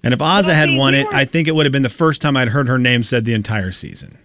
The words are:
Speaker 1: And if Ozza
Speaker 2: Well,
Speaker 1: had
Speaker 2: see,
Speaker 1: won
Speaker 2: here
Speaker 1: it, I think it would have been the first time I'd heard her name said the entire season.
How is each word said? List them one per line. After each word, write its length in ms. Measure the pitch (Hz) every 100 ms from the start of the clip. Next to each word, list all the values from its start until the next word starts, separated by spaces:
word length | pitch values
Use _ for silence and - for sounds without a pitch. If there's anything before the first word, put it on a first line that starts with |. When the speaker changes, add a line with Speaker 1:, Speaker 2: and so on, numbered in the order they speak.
Speaker 1:
And 100 | -
if 60 | 123
Ozza 260 | 156 196 180
Speaker 2:
Well, 80 |
Speaker 1:
had 140 | 156 151
Speaker 2:
see, 100 | 135
Speaker 1:
won 160 | 135
Speaker 2:
here 80 | 139 139
Speaker 1:
it, 20 |
I 120 | 139
think 240 | 135 165 160
it 60 |
would 120 | 156 147
have 60 |
been 100 | 139
the 60 | 127
first 340 | - 160 151
time 140 | 151 135
I'd 120 | 120
heard 200 | 135 127
her 100 | 127
name 240 | 123 120
said 220 | 110 123
the 100 | 113
entire 380 | 113 104 107 92
season. 460 | 87 71 - - -